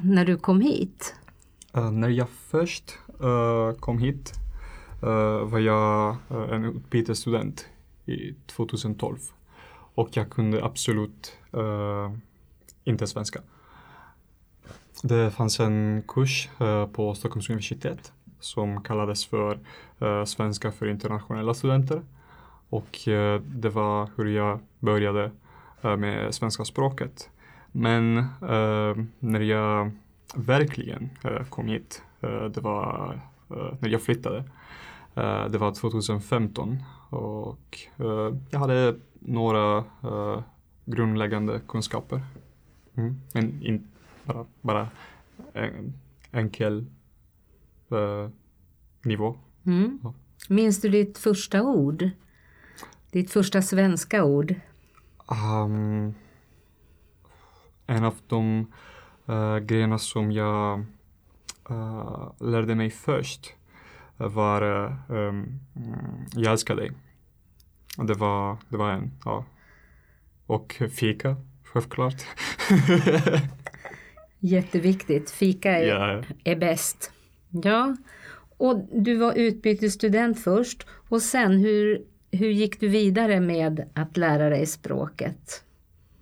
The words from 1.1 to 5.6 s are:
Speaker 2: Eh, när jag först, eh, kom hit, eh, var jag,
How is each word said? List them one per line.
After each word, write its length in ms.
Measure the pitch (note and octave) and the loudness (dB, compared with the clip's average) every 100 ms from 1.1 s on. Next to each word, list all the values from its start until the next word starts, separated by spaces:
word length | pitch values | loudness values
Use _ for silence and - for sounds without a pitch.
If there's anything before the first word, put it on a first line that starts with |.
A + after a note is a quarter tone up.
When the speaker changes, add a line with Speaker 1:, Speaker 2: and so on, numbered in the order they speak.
| - - - - _ - | -14 -20 -20 -20 _ -6
Speaker 2:
Eh, 180 | B2 A2+ | -2 0
när 180 | A2 A#2 | 2 2
jag 200 | B2 A#2+ | 2 0
först, 680 | - - D#3 E3+ - - - - - | -6 -4 0 0 -4 -14 -20 -20 -4
eh, 500 | C3 A#2+ A#2 A#2 A2+ A#2 | 0 2 2 2 0 -2
kom 180 | - A#2 | -2 0
hit, 320 | B2 C3+ - - - - - - - - | 0 -2 -8 -10 -8 -8 -12 -16 -16 -8
eh, 360 | A2+ A2 G#2+ G#2+ | -2 2 2 0
var 200 | G#2+ | 0
jag, 560 | A2+ | 2